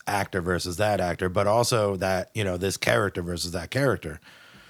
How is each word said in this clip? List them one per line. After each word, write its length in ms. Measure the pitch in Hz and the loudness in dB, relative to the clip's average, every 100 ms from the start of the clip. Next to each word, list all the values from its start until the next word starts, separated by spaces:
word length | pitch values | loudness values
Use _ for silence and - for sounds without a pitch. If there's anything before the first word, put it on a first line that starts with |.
| - | -4
actor 340 | 101 95 95 | -2 0 -2
versus 360 | 87 87 90 85 | 0 -2 -2 0
that 240 | 104 98 | 0 2
actor, 280 | 90 82 92 | 0 0 0
but 200 | 92 101 | 2 4
also 480 | 113 120 117 104 95 | 4 4 2 2 0
that, 340 | 95 92 - | 0 0 -2
you 100 | 110 | -4
know, 120 | 101 90 | -2 0
this 200 | 95 - | -2 -2
character 460 | - 117 101 92 | 2 2 2 -2
versus 280 | 87 87 87 | -6 -4 -4
that 180 | 87 82 | -6 -4
character. 500 | 131 139 95 80 73 - - - - - | 0 0 0 -4 -12 -16 -20 -20 -20 -20